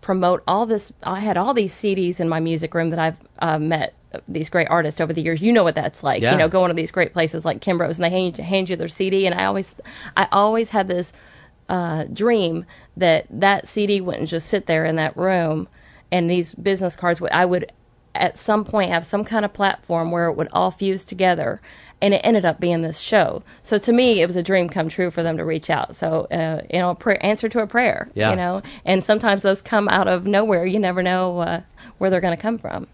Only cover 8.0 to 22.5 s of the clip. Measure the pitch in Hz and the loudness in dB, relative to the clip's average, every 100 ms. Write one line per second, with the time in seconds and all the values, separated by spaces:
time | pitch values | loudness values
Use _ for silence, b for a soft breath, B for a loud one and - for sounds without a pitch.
8 | 175 185 185 170 170 196 185 180 165 - | 0 0 -2 -4 -2 0 0 -4 -6 -2
9 | 190 196 190 175 190 196 190 - - B | 0 2 2 2 0 0 -4 -12 -20 B
10 | B - 190 190 208 226 226 220 190 180 | B -2 2 4 4 2 0 0 0 -2
11 | 180 - B B B _ _ 185 170 160 | -6 -12 B B B _ _ -4 -2 -4
12 | - 190 220 233 175 165 175 B B - | -6 -2 2 2 2 -2 -8 B B 0
13 | 175 160 - 220 196 196 - - 208 202 | 4 4 0 0 2 2 -2 -4 0 0
14 | 180 - 156 165 160 202 - 160 160 160 | -2 -6 -4 -6 -2 -4 0 0 2 0
15 | 156 - 185 185 165 156 180 b b b | -2 -2 0 2 0 -2 -6 b b b
16 | _ 180 170 180 170 - 175 196 185 - | _ -2 0 0 -2 -4 -2 0 -2 -2
17 | 180 170 180 156 180 175 - _ _ _ | -2 -2 0 2 2 0 -4 _ _ _
18 | _ - 175 - - 214 208 214 180 170 | _ -2 -2 -2 -2 0 0 -2 0 -2
19 | 170 202 208 226 208 - 196 - _ 170 | -2 -6 -2 -2 -4 -2 -2 -2 _ -4
20 | 165 170 170 151 165 180 185 180 196 190 | -2 0 -2 -2 -2 0 0 -2 -4 -4
21 | - 180 185 170 135 - B B B - | -6 0 2 2 -2 -6 B B B -2
22 | 202 196 - 220 170 | 2 2 4 2 2